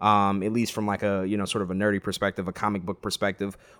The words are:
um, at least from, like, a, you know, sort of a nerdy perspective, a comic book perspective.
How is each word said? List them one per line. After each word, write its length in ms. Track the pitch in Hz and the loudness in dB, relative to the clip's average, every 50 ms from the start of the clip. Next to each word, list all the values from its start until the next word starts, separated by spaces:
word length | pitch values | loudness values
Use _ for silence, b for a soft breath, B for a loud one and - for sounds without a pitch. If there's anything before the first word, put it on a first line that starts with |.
um, 420 | - 107 104 104 101 98 98 101 95 | 4 4 6 6 6 4 2 2 0
at 80 | 107 | 0
least 220 | 110 120 117 104 - | 0 0 0 0 -2
from, 120 | 110 107 | -2 -2
like, 180 | 104 101 92 - | -2 0 0 0
a, 200 | 104 98 95 95 | 0 0 0 0
you 120 | 95 104 | 0 0
know, 80 | 101 98 | -2 -2
sort 160 | 95 - 113 | -2 -2 -2
of 100 | 98 90 | -2 -2
a 20 | 92 | -2
nerdy 300 | 95 104 104 101 98 - | 0 2 2 2 0 -2
perspective, 460 | 104 95 - 104 98 - - 92 92 | -4 -4 -2 -2 -2 -2 -4 -6 -6
a 20 | 92 | -4
comic 280 | - - 104 104 98 87 | -2 -2 -2 -2 -2 -4
book 160 | 87 95 - | -6 -6 -6
perspective. 560 | - 104 - - 104 98 95 - 101 101 95 b b b b b | -6 -6 -4 -2 -2 -2 -2 -2 -6 -6 -8 b b b b b